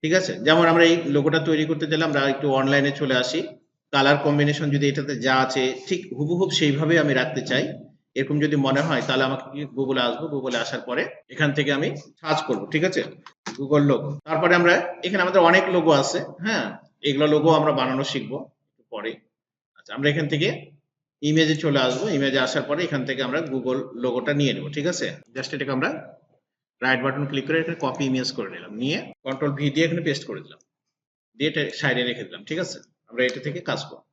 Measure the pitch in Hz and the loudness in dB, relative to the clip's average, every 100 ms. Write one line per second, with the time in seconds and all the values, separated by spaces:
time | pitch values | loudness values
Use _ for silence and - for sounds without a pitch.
0 | 156 185 185 90 127 160 165 165 170 170 | 2 0 0 -2 4 6 6 8 6 6
1 | 156 143 147 160 147 156 156 151 160 156 | 2 2 2 2 2 0 0 -2 -2 0
2 | 160 143 135 135 147 135 135 143 139 139 | 0 2 0 0 0 2 4 4 2 0
3 | 143 127 127 156 - - _ _ _ 139 | 0 0 0 -2 -6 -12 _ _ _ 4
4 | 139 147 151 147 147 143 151 143 143 139 | 6 4 4 2 2 2 0 2 2 0
5 | 139 131 127 131 131 139 127 127 - 180 | -4 -2 2 2 2 0 -2 -2 -4 -6
6 | - 120 147 175 185 - 151 139 156 165 | -4 -6 -2 0 0 2 2 2 2 2
7 | 147 127 127 135 - 131 147 - - _ | 4 2 0 -4 -2 -2 -2 -8 -16 _
8 | _ - 135 147 147 147 135 135 160 135 | _ -6 -2 0 2 2 2 2 0 -2
9 | 123 131 131 135 - 143 147 123 131 131 | 0 0 0 -2 -8 -12 -10 -6 -2 0
10 | 120 117 156 143 127 120 113 123 117 127 | 0 -2 -6 -6 -4 -4 -4 -8 -6 -4
11 | 180 - _ 131 151 143 139 139 165 147 | -6 -10 _ -2 0 0 0 0 -2 -6
12 | - _ 160 151 - 110 101 156 180 - | -16 _ -4 -2 -2 -4 -2 0 0 -2
13 | 90 - - _ - - 135 147 143 127 | -6 -10 -20 _ -14 -10 0 2 4 2
14 | 147 - 151 160 175 175 175 185 - - | -2 -10 -4 0 4 6 6 4 0 -6
15 | 180 196 180 185 170 185 185 180 160 143 | -4 0 2 6 6 6 4 2 4 4
16 | 131 175 - - 190 208 107 - _ _ | 4 -2 -6 -8 -4 -2 -4 -8 _ _
17 | 143 139 151 151 151 156 151 139 127 131 | -2 2 4 4 6 4 4 2 0 -2
18 | 139 135 107 123 123 _ _ _ _ 110 | -2 -6 -6 -10 -12 _ _ _ _ -10
19 | 107 113 _ _ _ _ _ _ - 113 | -8 -10 _ _ _ _ _ _ -14 -2
20 | 147 147 147 151 185 - - _ _ _ | 0 0 -2 -2 -2 -4 -12 _ _ _
21 | _ _ 147 156 156 156 160 139 127 123 | _ _ 0 2 2 2 0 2 2 0
22 | 214 156 139 135 127 151 131 147 175 143 | -2 0 0 0 0 -2 -2 -4 -2 -4
23 | 127 131 127 143 165 135 120 131 - 120 | -4 -4 -2 -2 -4 -4 -4 -4 -6 -6
24 | 127 120 151 147 143 113 143 147 147 175 | -4 -2 -2 0 0 -2 -6 -4 -4 -4
25 | 113 - _ 131 131 147 139 131 170 311 | -6 -8 _ -12 -8 -6 -4 -2 -2 -6
26 | - - _ _ _ _ _ _ 127 131 | -12 -20 _ _ _ _ _ _ 0 0
27 | 135 139 143 143 135 160 160 160 135 127 | 0 -4 -4 -4 -2 -2 -2 -4 -4 -2
28 | 139 131 123 - 98 90 87 107 131 160 | -2 -2 -2 -6 -8 -10 -14 -6 -4 -4
29 | - - 131 135 147 139 143 139 160 170 | -8 -14 -10 -4 -4 -2 -2 0 0 0
30 | 156 139 - 95 78 - _ _ _ _ | -4 -4 -6 -12 -14 -20 _ _ _ _
31 | _ _ _ _ 147 156 143 - 143 123 | _ _ _ _ -2 -2 -4 -2 -2 0
32 | 123 120 98 87 104 156 170 - _ _ | -2 -4 -10 -14 -10 -6 -6 -10 _ _
33 | _ 117 127 - 151 165 - 120 - - | _ 0 0 0 -8 -8 -6 -6 -8 -18
34 | _ | _